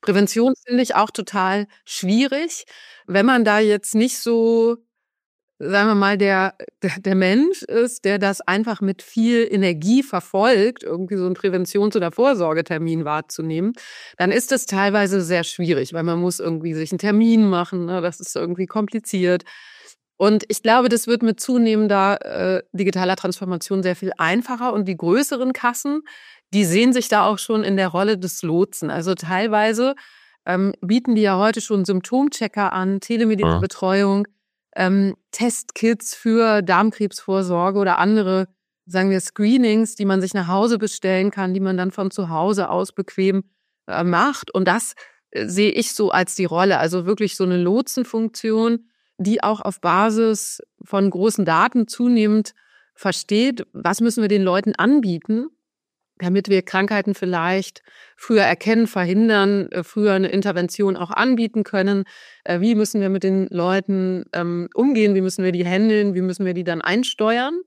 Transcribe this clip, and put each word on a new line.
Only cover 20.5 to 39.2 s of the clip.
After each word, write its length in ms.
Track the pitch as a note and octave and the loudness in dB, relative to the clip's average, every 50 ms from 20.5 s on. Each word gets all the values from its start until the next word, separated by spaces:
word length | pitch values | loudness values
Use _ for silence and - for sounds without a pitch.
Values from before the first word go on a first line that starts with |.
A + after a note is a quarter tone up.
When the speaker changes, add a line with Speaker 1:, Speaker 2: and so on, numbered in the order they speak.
| G#3+ - _ | -6 -2 _
Speaker 1:
glaube, 260 | A3+ A3+ B3 B3 B3 | 4 4 4 4 4
das 200 | A3+ A#3 - - | 2 0 0 0
wird 160 | A#3 A3+ A#3+ | 0 0 2
mit 160 | A3+ G#3+ - | 0 -2 -2
zunehmender, 1160 | - - B3+ B3 A#3 A3+ A3 G#3+ G#3+ G#3 G3+ G3 F#3+ G3 G3+ - - - - - F#3 F#3 F#3 F#3 | -2 -2 0 2 2 2 2 2 2 2 2 2 2 2 0 0 -4 -8 -6 -4 -2 0 0 -2
äh, 40 | - _ - | -4 _ -6
digitaler 440 | F3+ G3+ F#3 F#3 F#3 F#3 F3+ F#3+ | -2 -2 -2 0 0 0 0 -2
Transformation 680 | F#3 - F#3 F3 - G3+ F#3 F3+ E3+ - - G3 F#3+ F#3 | -2 -2 -6 -6 -6 -6 -6 -6 -6 -6 -4 -4 -2 -2
sehr 140 | F#3 F3+ | -2 -4
viel 160 | - - F#3 - - | -4 -6 -8 -4 -2
einfacher. 540 | E3 D#3+ F3+ A3+ A#3+ - B3+ A#3 A#3+ B3+ A#3 | 0 0 0 0 -2 -4 -6 -6 -4 -4 -2
Und 140 | G#3 G3+ | -2 -2
die 100 | F#3 F#3 | -2 -4
größeren 560 | D#3+ - E3 F#3 B3 C#4+ - D4 B3 B3+ B3+ B3+ | -4 0 2 2 2 2 0 -2 -2 -2 -2 -4
Kassen, 500 | - - A#3+ A#3+ - - C#4+ C#4+ D4+ D4+ - - - - - - _ _ _ - | 0 -2 -2 -2 -2 -6 -6 -6 -6 -6 -10 -20 -20 -20 -20 -20 _ _ _ 0
die 100 | G3+ G#3 | 2 2
sehen 280 | E3+ E3 G3 A#3 B3+ B3+ | 4 4 4 4 4 4
sich 160 | B3+ A3 - | 2 0 2
da 180 | A3+ G#3 G3 | 2 2 2
auch 140 | G3 G#3+ F#3+ | 2 0 -2
schon 240 | - - A3+ G#3+ G#3+ | -4 -2 -2 -2 0
in 120 | - G3+ | 0 0
der 120 | F#3+ F#3+ F3+ | 0 0 0
Rolle 300 | D#3+ F3 G3 G#3 A3 F#3 | 0 -2 0 0 -2 -2
des 240 | F3+ F3+ - - - | -4 -8 -8 -6 -4
Lotsen. 460 | E3 D#3 E3+ F#3+ - - - - D3+ | -2 0 0 0 0 -2 -8 -6 -6
Also 280 | C#3+ D#3 E3 F3+ F#3+ | -6 -4 -2 -4 -4
teilweise, 800 | F3 - D#3+ F#3 F#3 G#3 A3+ G#3+ G#3 G#3+ A3 A3+ A3 A#3+ C4 C#4 C4+ - - _ - _ _ _ _ _ | -4 -4 -4 -4 -2 -2 0 0 2 2 2 0 0 0 -2 -2 -4 -12 -20 _ -20 _ _ _ _ _
ähm, 280 | - F3+ F#3 G3 G3+ - - | -4 -2 0 0 -2 -2 -4
bieten 360 | - F3+ G#3+ B3 A#3+ B3+ A#3 | -2 0 0 0 2 2 2
die 60 | G#3+ G#3+ | 2 2
ja 160 | G3+ F#3+ F#3 | 2 2 2
heute 220 | G3+ A3 A3+ A#3 | 2 2 0 -2
schon 240 | - - A3 G3 F#3 | -4 -2 -2 -2 0
Symptomchecker 880 | F3+ G3+ F#3 F3+ - A#3+ B3+ C#4 D4 C#4 - A3+ G3+ - G#3+ G3+ F#3+ - | 0 0 -2 -2 -2 0 0 0 0 -2 -4 -6 -6 -4 -2 -2 -2 -2
an, 280 | F#3 F#3 F#3+ G3 G3 | -2 -2 -2 -2 -4
Telemedizin-Betreuung, 1300 | - - A#3 A3+ A#3 A3 A3 F#3+ F#3 D#3+ E3 F3 F#3 F#3 - - - F#3 F#3+ G3 G3+ G3 G3 G3+ G#3 - _ _ _ _ _ _ _ _ _ | -4 -4 -2 0 2 0 2 2 2 0 2 0 -2 -4 -4 -4 -2 0 2 2 2 2 2 0 0 -4 _ _ _ _ _ _ _ _ _
Speaker 2:
Ja. 100 | - F#3 | -2 0
Speaker 1:
ähm, 300 | F#3 F#3+ G3 G3 G3 - _ _ _ - | 2 2 2 2 0 -2 _ _ _ -8
Testkits 840 | - A3 A#3+ A3+ - - - - - - A3+ A#3 G#3+ - - - | -2 -2 -2 -2 -4 -10 -12 -10 -2 0 0 0 0 -4 -12 -14
für 480 | - - A#3 A3 A3+ A#3 A3+ G#3+ G#3 F#3 | -6 -2 0 2 2 4 4 2 0 2
Darmkrebsvorsorge 1160 | E3+ F#3 E3+ G3+ A3+ G#3+ - G#3+ G3 - - - - F#3+ F#3+ F#3+ F3+ F3+ E3+ F3 F#3+ F#3+ G3+ | 2 2 4 4 2 0 -2 -4 -4 -4 -8 -6 -2 -2 -2 0 0 0 0 0 0 0 0
oder 180 | G3+ F#3+ F3 - | 2 2 2 2
andere, 480 | F3 G3 A3 A3 G#3 F#3 F#3+ F#3+ F#3+ F#3 _ _ _ _ _ _ _ | 2 2 2 2 2 2 0 0 -2 -4 _ _ _ _ _ _ _
sagen 240 | - F3 F#3 F#3 G3 | -6 -2 0 0 2
wir, 100 | F#3+ F#3+ | 0 0